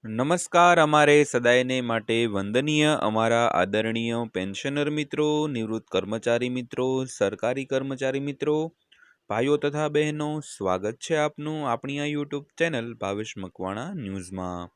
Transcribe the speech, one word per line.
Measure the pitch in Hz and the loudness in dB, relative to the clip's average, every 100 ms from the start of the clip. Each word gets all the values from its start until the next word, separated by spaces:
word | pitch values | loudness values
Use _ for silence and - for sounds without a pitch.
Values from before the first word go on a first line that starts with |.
નમસ્કાર, | 110 110 139 175 - 170 175 170 | -8 -2 0 0 2 6 6 8
અમારે | 151 151 147 147 | 6 6 8 8
સદાયને | 147 123 120 123 127 131 | 6 4 4 4 4 -2
માટે | 120 113 107 113 117 | 0 -2 0 0 2
વંદનીય | 101 101 117 147 151 151 151 | 0 0 0 2 2 4 2
અમારા | 107 110 113 117 117 | 0 2 2 4 2
આદરણીય | - 95 104 110 113 117 117 113 | 2 2 2 0 -2 -2 -2 -4
પેન્શનર | 92 95 98 139 143 147 | -4 -6 -6 -4 -2 -2
મિત્રો, | 151 147 147 151 151 156 | -2 -4 -2 0 0 -2
નિવૃત્ત | 127 110 110 - | -4 -4 -6 -2
કર્મચારી | 95 95 110 117 120 123 | -4 -2 -4 0 0 0
મિત્રો, | 127 120 - 127 131 131 | -4 -6 -4 -2 -2 -4
સરકારી | - 98 104 113 127 131 | -2 -2 0 -4 -4 -2
કર્મચારી | 135 135 135 135 135 | -4 -4 -4 -4 -4
મિત્રો, | 143 139 143 151 160 _ _ _ _ _ _ | -6 -4 -2 0 -2 _ _ _ _ _ _
ભાઈઓ | 107 135 147 | -2 0 0
તથા | 147 147 151 | 0 -2 -2
બહેનો, | 147 151 151 151 151 | 0 0 -2 -4 -6
સ્વાગત | 143 - 95 92 101 117 | -10 -6 -2 0 -2 -8
છે | - 160 | -4 0
આપનું | 151 147 151 156 143 | 0 -4 -8 -4 -2
આપણી | 120 139 143 | -4 -4 -6
આ | 147 | -4
YouTube | 147 143 143 147 - | -4 -6 -8 -10 -2
ચેનલ | 165 139 117 | -2 -2 -6
ભાવેશ | 117 98 101 110 - | -8 -6 -4 -6 -10
મકવાણા | 92 - 92 101 147 | -12 -8 -6 -6 -8
ન્યૂઝમાં. | 196 104 98 90 92 90 90 87 | -8 -8 -8 -8 -8 -6 -8 -10